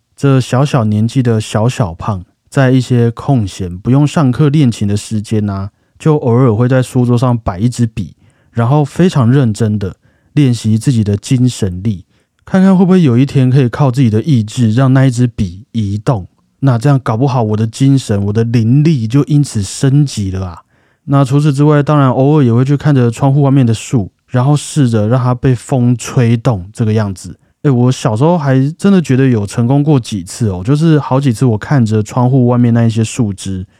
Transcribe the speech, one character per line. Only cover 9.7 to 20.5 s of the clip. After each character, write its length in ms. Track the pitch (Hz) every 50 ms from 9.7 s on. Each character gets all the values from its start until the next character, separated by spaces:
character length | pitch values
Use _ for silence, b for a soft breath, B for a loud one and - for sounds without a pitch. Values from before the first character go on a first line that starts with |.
| 107 101
的 160 | 98 90 - _ _ _ _ _ _ _ -
练 200 | 147 143 127 120
习 240 | 110 - 110 110
自 140 | 107 - 147
己 100 | 123 113
的 140 | 104 101 101
精 320 | - - - 139 123 127
神 340 | 123 - - 104 92 90 90
力， 240 | 98 117 101 85 - _ _ _ _ _ _ _ -
看 180 | - - 190
看 160 | 185 190 190
会 60 | 180 196
不 80 | 170
会 100 | 185 185
有 160 | 165 131 113
一 80 | 123 139
天 240 | 135 - 139 127 127
可 120 | 127 143
以 80 | 127 117
靠 200 | - - 147 131
自 120 | 120 139
己 80 | 135 110
的 120 | 104 107
意 220 | - 165 139 113 104
志 300 | 107 - 127 120 107 107
让 180 | 131 139 127
那 140 | 131 139 131
一 40 | 135
支 160 | 120 120 123
笔 400 | 123 - - 107 87 90 95 120 _
移 260 | - 117 104 98 101
动。 300 | 104 - - 127 98 87 - _ _ _ _ _ -
那 180 | 139 135 120
这 120 | 113 120 147
样 100 | 139 131
搞 140 | - - 110
不 100 | 107 139
好 160 | 139 120 127
我 160 | 113 107 107
的 80 | 104 113
精 320 | 113 - - 139 139 139
神、 280 | 131 - - 104 101 98
我 80 | 101 104
的 100 | 113 113
灵 400 | 117 117 120 110 110 127 147 147
力 240 | 165 160 123 110
就 160 | 110 117 143 135
因 180 | - 151 147
此 220 | 143 - - 107 98
升 420 | - - - - 135 135 147 147
级 240 | 135 - 107 101 95
了 160 | 92 92 92
啊。 140 | 90